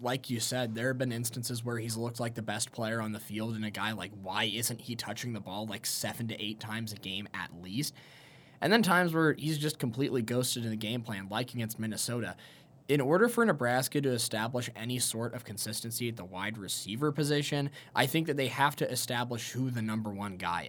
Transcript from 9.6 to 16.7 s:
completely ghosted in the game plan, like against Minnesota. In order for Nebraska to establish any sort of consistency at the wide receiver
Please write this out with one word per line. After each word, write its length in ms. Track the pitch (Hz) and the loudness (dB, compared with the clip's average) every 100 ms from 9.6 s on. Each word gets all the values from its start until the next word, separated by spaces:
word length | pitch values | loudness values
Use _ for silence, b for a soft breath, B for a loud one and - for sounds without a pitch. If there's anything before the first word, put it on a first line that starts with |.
| 151 - | 0 0
completely 420 | 123 113 143 131 | -2 0 0 0
ghosted 440 | 110 123 123 123 117 | 2 2 2 0 -2
in 40 | |
the 60 | 110 | -2
game 260 | 107 120 | -2 -4
plan, 260 | 110 98 98 | -4 -6 -2
like 220 | 107 127 | -2 -2
against 260 | 123 110 110 | -2 -4 -2
Minnesota. 560 | 110 98 - 120 95 90 B B B B - | -4 -2 -2 -2 -4 -6 B B B B 2
In 100 | 143 | 4
order 300 | 131 175 233 | 6 6 6
for 160 | 233 226 | 6 4
Nebraska 560 | 147 120 123 131 147 | 4 4 4 2 2
to 80 | 139 | 2
establish 600 | 120 - 107 113 127 120 117 | 2 2 0 0 -2 -4 -4
any 240 | 113 123 | -2 0
sort 340 | - 113 117 | 0 0 -2
of 120 | 120 - | -4 -8
consistency 640 | 101 113 110 117 117 120 | -6 -6 -4 -4 -2 -2
at 80 | 117 | -4
the 80 | 90 | -8
wide 320 | 95 101 107 | -4 -4 -4
receiver 560 | 92 | -6